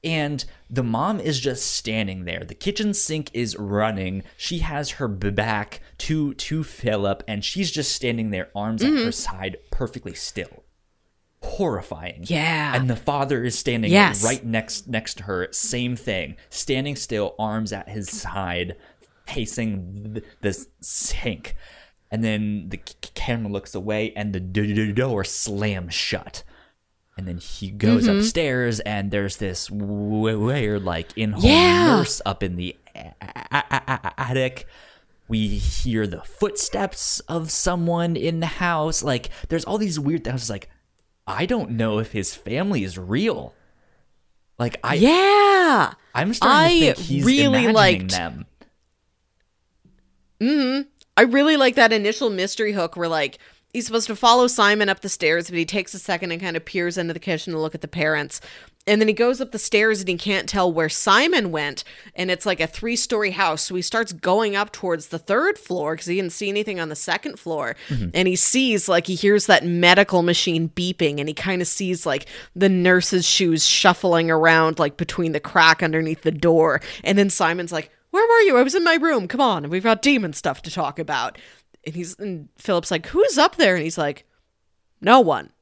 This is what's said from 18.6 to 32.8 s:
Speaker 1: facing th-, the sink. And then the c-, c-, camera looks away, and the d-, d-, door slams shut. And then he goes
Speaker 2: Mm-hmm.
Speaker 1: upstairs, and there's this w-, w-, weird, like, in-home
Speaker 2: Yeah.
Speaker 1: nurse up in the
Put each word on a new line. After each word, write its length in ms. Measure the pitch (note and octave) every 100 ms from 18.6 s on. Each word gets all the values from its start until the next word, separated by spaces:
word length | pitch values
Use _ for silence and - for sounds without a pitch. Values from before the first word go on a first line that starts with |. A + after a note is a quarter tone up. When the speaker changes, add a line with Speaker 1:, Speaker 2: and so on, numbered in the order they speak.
| F2 F2+ _ _ _ _ -
Speaker 1:
facing 840 | - A2 - A2+ G2 F2+ G2 G#2+ G#2+
th-, 100 | - _
the 240 | G2+ F#2 - _
sink. 760 | - - - - A#2+ - - - - - - _ _
And 120 | A2
then 460 | A2+ G#2+ G#2+ G#2 F2
the 80 | G2 -
c-, 100 | -
c-, 80 | - -
camera 360 | - A#2 G#2+
looks 240 | G2+ - F#2+
away, 380 | G2 G#2+ A2 -
and 160 | G#2+
the 80 | F#2+
d-, 340 | F#2 F#2+ G#2
d-, 200 | G#2 G#2+
door 300 | G#2 C3 A2 F#2+
slams 680 | - - G2+ G#2+ F#2+ F2
shut. 500 | - - G2+ - - - _ _ _ _ _ _ -
And 100 | F#2
then 100 | F2
he 320 | - - G2
goes 380 | G2+ A2 - A#3
Speaker 2:
Mm-hmm. 120 | G3
Speaker 1:
upstairs, 600 | A3 E3 D#3 B2+ B2 A2
and 300 | G2+ G#2 G2+
there's 260 | G2+ G2+ -
this 300 | G2 F2+ -
w-, 640 | G2+ G2+ G#2 G#2 G#2+ A2
w-, 140 | A2 A2
weird, 380 | C#3 G#2+ G#2
like, 340 | F#2+ E2 E2+ -
in-home 240 | A2 G#2
Speaker 2:
Yeah. 420 | G#3+ D#4 F4+ F4 E4+ A#3
Speaker 1:
nurse 240 | - - -
up 180 | G2
in 120 | G3 F2
the 180 | F2+ -